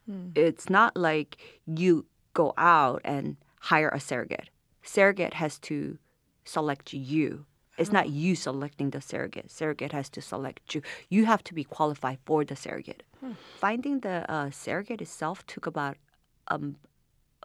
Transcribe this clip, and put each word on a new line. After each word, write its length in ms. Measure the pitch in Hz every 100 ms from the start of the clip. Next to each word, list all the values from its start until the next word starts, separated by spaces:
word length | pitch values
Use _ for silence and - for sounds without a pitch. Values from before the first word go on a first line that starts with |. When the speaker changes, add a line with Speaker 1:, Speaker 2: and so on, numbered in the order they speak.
| -
Speaker 1:
Mm. 280 | 196 180 151
Speaker 2:
It's 340 | 165 156 -
not 260 | 190 226 -
like 420 | 165 156 147 - - _ -
you 400 | 160 180 160 - _ _
go 200 | - 151 -
out 440 | 170 160 135 -
and 320 | - 143 143 143 _ _
hire 280 | - 160 156
a 120 | 139
surrogate. 480 | - 127 - - - _ _ _
Surrogate 520 | - - 196 196 165
has 240 | - 151 -
to 380 | - 147 147 156 _ _ _ _
select 480 | - 165 151 139 -
you. 520 | 135 131 156 143 - - _ _ -
It's 160 | 180
not 140 | 202 151
Speaker 1:
Oh. 40 |
Speaker 2:
you 240 | 143 175
selecting 560 | 175 143 135 147 - 139
the 100 | 139
surrogate. 500 | - - - - -
Surrogate 420 | - 156 147 143
has 160 | 151 135
to 100 | -
select 540 | - 107 135 - -
you. 80 | 156 - - -
You 180 | 196 226
have 180 | 214
to 100 | -
be 80 | 165
qualified 540 | 135 - 151 143 131 131
for 200 | - 156
the 120 | 147 139
surrogate. 460 | - - - - _ _
Speaker 1:
Hmm. 120 | 262 202 - -
Speaker 2:
Finding 400 | 202 233 277 277
the, 280 | 202 175 -
uh, 200 | 156 143
surrogate 500 | - - 156 202 226
itself 460 | - - 156 190 -
took 200 | - -
about, 300 | 156 143 143 _ _ _ _ -
um, 280 | 151 143 139 _ _ _ _ _ _